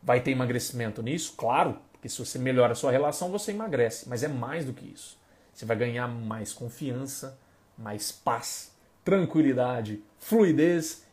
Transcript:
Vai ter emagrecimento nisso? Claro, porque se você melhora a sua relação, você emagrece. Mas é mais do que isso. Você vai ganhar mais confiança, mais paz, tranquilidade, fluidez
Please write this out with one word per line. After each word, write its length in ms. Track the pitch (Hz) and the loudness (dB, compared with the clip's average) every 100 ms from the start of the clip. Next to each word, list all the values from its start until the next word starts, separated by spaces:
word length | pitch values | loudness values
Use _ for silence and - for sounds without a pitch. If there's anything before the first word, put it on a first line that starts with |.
Vai 180 | - 127 | 2 2
ter 100 | 127 | 2
emagrecimento 720 | 131 127 123 123 123 117 104 | 0 0 0 -2 -4 -6 -4
nisso? 320 | 117 160 - - | -4 -4 -6 -4
Claro, 420 | 117 131 170 - - | 2 4 2 0 -12
porque 160 | _ 117 | _ -12
se 100 | - | -10
você 200 | 120 131 | -8 -4
melhora 340 | 127 127 120 | 0 4 4
a 40 | 117 | 4
sua 140 | 139 | 2
relação, 400 | 127 147 143 180 | 2 2 0 -4
você 200 | 202 202 | -4 -4
emagrece. 580 | 202 220 135 117 - - | -6 -4 2 2 0 -8
Mas 140 | 123 | -4
é 60 | 147 | -4
mais 360 | 135 120 160 | -4 -6 -6
do 80 | 135 | -6
que 140 | - 95 | -10 -14
isso. 320 | - - - _ _ _ | -18 -20 -20 _ _ _
Você 140 | - 110 | -16 -2
vai 100 | 110 | 0
ganhar 300 | 120 120 123 | 0 0 -4
mais 460 | 120 113 110 101 | -4 -6 -6 -8
confiança, 880 | - 123 - 143 123 135 - 135 127 _ _ _ - | -8 -12 -8 -6 -4 -6 -8 -12 -14 _ _ _ -14
mais 340 | 110 104 - | -10 -6 -8
paz, 640 | - - 117 - - - _ _ _ | -4 -2 -2 -4 -10 -12 _ _ _
tranquilidade, 1000 | - 196 175 156 143 123 123 123 107 104 - _ | 2 2 4 4 4 4 2 0 -4 -8 -12 _
fluidez 840 | - 226 202 143 160 175 156 - _ | 2 6 6 6 4 4 -2 -8 _